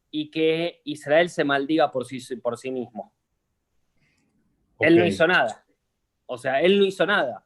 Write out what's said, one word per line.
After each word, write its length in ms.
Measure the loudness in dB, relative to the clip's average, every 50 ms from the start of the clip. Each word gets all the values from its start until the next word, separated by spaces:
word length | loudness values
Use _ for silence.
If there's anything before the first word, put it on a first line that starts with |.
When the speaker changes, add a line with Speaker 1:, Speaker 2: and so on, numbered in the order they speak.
| _ _
Speaker 1:
y 220 | -8 -8 -8 -6
que 500 | -2 0 0 0 0 0 -2 -6 -8 _ -12
Israel 440 | -12 -12 -8 -2 2 2 2 2 2
se 140 | 0 -2 -2
maldiga 480 | 0 0 -2 -2 -2 0 0 0 0
por 140 | -2 -4 -8
sí, 140 | -8 -10 -14 -12 -12 -12
por 200 | -8 -6 -8 -8
sí 140 | -8 -8 -10
mismo. 420 | -8 -8 -10 -10 -12 -16 -16 -16 _ _ _ _ _ _ _ _ _ _ _ _ _ _ _ _ _ _ _ _ _ _ _ _ _ _ _ _ _ _ _ _ _ 0
Él 160 | 2 4 6
no 60 | 6 4
Speaker 2:
Ok. 40 | 2
Speaker 1:
hizo 180 | 2 2 2
nada. 380 | 2 2 2 0 0 -4 -10 _ _ _ _ _ _ _ _ _ _ _ _ _
O 120 | -14 -12
sea, 240 | -8 -4 -2 0 2
él 180 | 4 4 4 4
no 60 | 2
hizo 200 | 2 0 0 0
nada. 400 | 2 2 0 0 -2 -6 -10 _